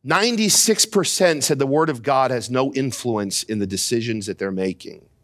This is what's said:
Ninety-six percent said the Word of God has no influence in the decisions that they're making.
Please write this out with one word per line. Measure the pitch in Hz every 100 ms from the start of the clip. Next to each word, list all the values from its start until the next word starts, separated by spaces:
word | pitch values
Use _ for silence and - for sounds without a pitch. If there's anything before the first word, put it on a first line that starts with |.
| 131
Ninety-six | 170 226 233 214 - - 208 -
percent | 196 165 - 180 156
said | - 143
the | 135
Word | 147 160
of | 123
God | 113 135 131
has | 123 113
no | 127 139
influence | 135 135 - 123 110 101 -
in | - 107
the | 98
decisions | 95 - 117 117 110 101
that | 90
they're | 98
making. | 95 95 82 - - _ _